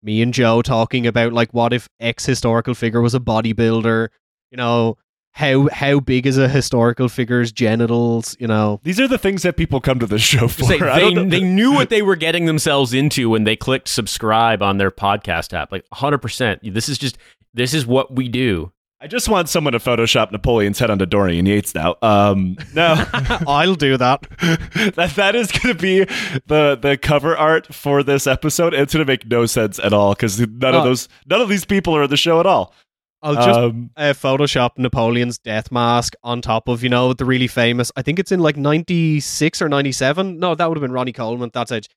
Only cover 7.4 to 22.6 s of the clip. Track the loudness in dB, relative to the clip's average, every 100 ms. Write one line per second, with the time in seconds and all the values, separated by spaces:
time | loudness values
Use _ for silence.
7.4 | 0 0 0 2 0 0 0 0 -4 -8
8.4 | -2 0 0 -2 -4 0 0 0 0 0
9.4 | -2 -2 -2 0 0 0 0 0 2 2
10.4 | 0 0 2 2 2 4 4 2 2 0
11.4 | 2 2 4 4 2 2 2 0 0 0
12.4 | 0 0 0 0 2 0 0 0 2 2
13.4 | 2 0 -2 -2 -2 -6 -4 -4 0 2
14.4 | 2 2 0 0 -2 -2 -2 -2 -2 -6
15.4 | -4 -8 -8 -12 -14 -6 -2 -2 -4 -4
16.4 | -2 -2 -6 -6 -6 -6 -8 -10 _ _
17.4 | _ -6 -2 -2 0 0 0 -4 -4 -2
18.4 | 0 -2 -4 _ _ _ -10 -6 0 0
19.4 | 0 -2 0 -2 0 0 2 2 0 -2
20.4 | 0 2 0 0 0 0 0 2 2 2
21.4 | 2 2 -2 -2 -2 0 2 4 4 2
22.4 | -2 -6